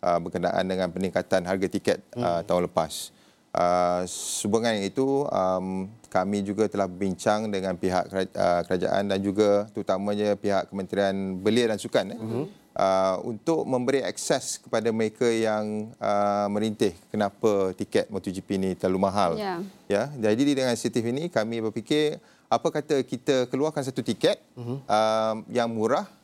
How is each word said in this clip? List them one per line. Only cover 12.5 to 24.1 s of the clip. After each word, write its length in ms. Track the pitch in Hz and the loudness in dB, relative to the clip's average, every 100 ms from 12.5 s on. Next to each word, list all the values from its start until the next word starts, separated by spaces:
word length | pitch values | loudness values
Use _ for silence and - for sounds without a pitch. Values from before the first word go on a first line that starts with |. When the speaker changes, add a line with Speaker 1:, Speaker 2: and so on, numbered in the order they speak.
| - _ - | -10 _ 0
Speaker 1:
uh, 400 | 95 95 95 95 | 2 4 2 0
untuk 400 | - 110 - 160 | -4 -6 0 0
memberi 400 | 127 127 123 135 | 0 -2 0 0
akses 560 | 101 - - 143 - - | 0 -6 0 0 0 -10
kepada 320 | - 117 113 | -2 0 0
mereka 400 | 113 110 107 120 | 0 -2 0 2
yang, 640 | 113 110 107 107 107 110 - | 2 2 0 -2 -6 -8 -6
uh, 480 | 110 101 101 101 101 | -2 2 2 2 0
merintih 400 | 104 110 107 107 85 - | 0 -2 2 0 0 -8
kenapa 640 | 107 104 - 113 101 95 90 | -2 -2 2 2 2 0 -2
tiket 340 | 101 107 - | -2 0 0
moto 160 | 98 90 | -4 -6
G 160 | 92 | -8
P 160 | - 98 | -4 -2
ni 160 | 95 90 | 0 0
terlalu 240 | 98 95 | 0 2
mahal. 400 | 98 98 92 80 | 2 2 2 0
Speaker 3:
Ya. 240 | - 175 196 - _ | -4 -6 -8 -14 _
Speaker 1:
Ya, 240 | 101 131 | -2 -2
jadi 320 | 147 107 110 | -2 0 2
dengan 320 | 143 135 131 117 | 2 2 0 0
inisiatif 320 | 123 120 113 | -2 -2 -2
ini 240 | 127 170 | -4 -2
kami 320 | 123 107 117 | -2 -2 -2
berfikir, 560 | 110 107 104 151 151 160 - _ _ | -4 -6 -2 0 0 -2 -14 _ _
apa 160 | 117 165 | 0 0
kata 320 | 151 147 143 | -4 0 0
kita 440 | 127 123 - 135 127 | 0 -6 0 0 2
keluarkan 360 | 131 151 156 | 0 -2 -2
satu 200 | 135 131 | -6 -6
tiket, 400 | 117 | -4